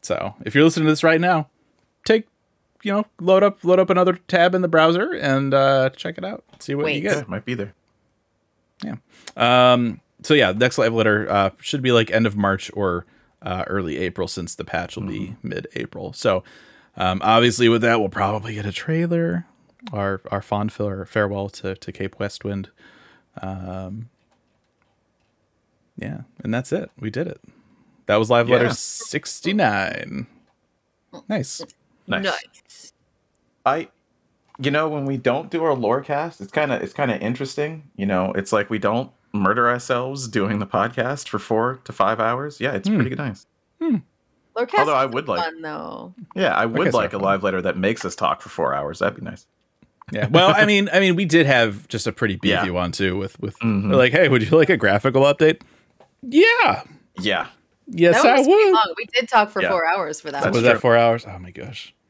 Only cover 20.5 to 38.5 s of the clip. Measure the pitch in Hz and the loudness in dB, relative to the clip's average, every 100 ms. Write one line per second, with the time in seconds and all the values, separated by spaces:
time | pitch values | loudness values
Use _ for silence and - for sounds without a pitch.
20.5 | 104 104 - 104 95 90 110 101 101 98 | -4 -4 -4 -6 -6 -6 -2 -2 -4 -8
21.5 | - 98 95 - - 98 - 101 - 104 | -8 -10 -10 -14 -10 -10 -6 -8 -8 -8
22.5 | 101 95 _ - _ _ _ _ - 95 | -8 -10 _ -20 _ _ _ _ -12 -10
23.5 | 95 92 92 92 107 117 _ _ _ _ | -10 -10 -10 -10 -14 -16 _ _ _ _
24.5 | _ _ _ _ _ _ _ _ _ _ | _ _ _ _ _ _ _ _ _ _
25.5 | _ _ _ _ - 107 - - _ - | _ _ _ _ -14 -12 -12 -16 _ -8
26.5 | 117 131 185 - _ 110 117 175 - _ | -6 -4 -6 -8 _ -10 -8 -8 -12 _
27.5 | _ _ _ _ _ - 104 110 120 117 | _ _ _ _ _ 0 0 4 2 4
28.5 | 123 120 117 - - - 147 - - 170 | 2 2 -2 -6 -8 -6 -8 -8 -6 -4
29.5 | 208 143 101 95 - - 69 123 _ _ | 2 2 2 -2 -6 -10 -10 -12 _ _
30.5 | _ _ _ _ _ _ - - 208 - | _ _ _ _ _ _ -20 -6 -6 -4
31.5 | - 165 _ _ _ - 190 196 151 - | -10 -14 _ _ _ -6 -4 -2 -4 -8
32.5 | _ _ - - _ _ _ _ _ _ | _ _ -20 -20 _ _ _ _ _ _
33.5 | _ 123 151 - _ _ _ _ _ _ | _ -2 -2 -6 _ _ _ _ _ _
34.5 | - 139 147 156 151 139 135 127 131 160 | -6 -2 0 -2 -4 -4 -2 -2 -2 -4
35.5 | 165 160 131 107 127 139 143 165 - 98 | -2 0 0 0 -2 -2 -4 -4 -8 -6
36.5 | - 151 127 - - 135 104 110 123 135 | -2 -2 -2 -6 -2 -2 -2 -4 -4 -6
37.5 | - 151 160 147 - 98 92 95 - 95 | -6 -6 -8 -16 -6 -2 0 0 -4 0